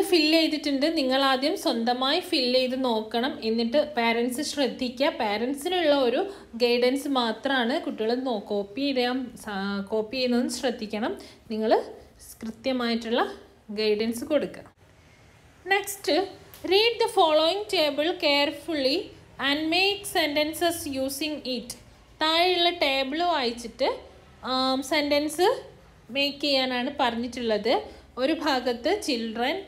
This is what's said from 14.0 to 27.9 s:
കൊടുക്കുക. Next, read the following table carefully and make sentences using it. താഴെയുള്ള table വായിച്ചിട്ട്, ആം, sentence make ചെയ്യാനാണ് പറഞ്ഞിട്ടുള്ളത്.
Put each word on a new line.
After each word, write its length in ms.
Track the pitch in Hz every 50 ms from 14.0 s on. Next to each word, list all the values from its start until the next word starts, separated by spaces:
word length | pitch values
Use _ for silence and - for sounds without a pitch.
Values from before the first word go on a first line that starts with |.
| 226 233 233 - - -
കൊടുക്കുക. 340 | 302 285 185 180 - - - - - _ _ - _ - - - - - - - - - - - - - - 359
Next, 440 | 392 403 392 - - - - - 285 339 392 - - - - - - - - 330
read 200 | 370 403 440 480 453 427
the 80 | 453 - -
following 460 | 392 349 311 302 311 311 330 370 403 415 427 392
table 360 | 349 311 294 277 294 302 349 359 359 339
carefully 720 | 294 285 285 285 302 294 - - - 320 285 262 262 285 381 - - - - - - - - 247 277
and 120 | 285 302 311 320 330
make 260 | 359 381 403 403 392 - - -
sentences 600 | 370 311 294 285 302 302 302 311 - 349 339 339 330 - 294 262 269
using 320 | 262 269 277 - 311 302 302 269 - 247 254
it. 140 | 226 - - - - - - - - - - - - 311
താഴെയുള്ള 480 | 311 320 330 349 370 359 339 349 349 339 339 302
table 340 | 277 269 269 269 262 285 320 349 349
വായിച്ചിട്ട്, 580 | 320 294 254 233 233 233 - 214 - - 262 381 508 - - - - - - - - - - 240
ആം, 300 | 254 262 262 262 262 262 277 -
sentence 560 | 330 302 294 285 294 285 302 302 294 330 359 440 523 - - - - - - - - - - - 226 277
make 260 | 277 285 277 - 311
ചെയ്യാനാണ് 460 | 294 277 262 262 254 254 247 240 285 277 -
പറഞ്ഞിട്ടുള്ളത്. 720 | 269 240 233 233 240 247 - 254 240 220 214 208 202 233 302 427 427 -